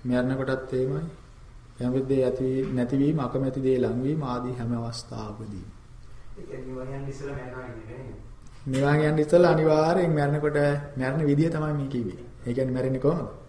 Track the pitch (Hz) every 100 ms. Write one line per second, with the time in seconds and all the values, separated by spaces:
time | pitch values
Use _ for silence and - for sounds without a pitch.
0 | 127 123 127 135 135 131 - 127 131 147
1 | 165 - - - - - - - 123 131
2 | 131 135 127 - 131 131 135 127 120 139
3 | 139 156 123 131 131 131 131 127 117 117
4 | 131 156 135 123 123 123 117 120 117 117
5 | - 117 107 104 110 98 87 - - -
6 | - - - - - 135 127 127 131 135
7 | 139 131 139 139 131 127 120 113 107 131
8 | 123 - - - - - 135 131 143 147
9 | 151 156 151 175 175 160 156 151 156 180
10 | 170 156 143 147 147 147 143 143 143 -
11 | 127 147 151 143 165 156 151 147 135 131
12 | 107 87 - - 123 120 131 127 127 131
13 | 139 170 110 -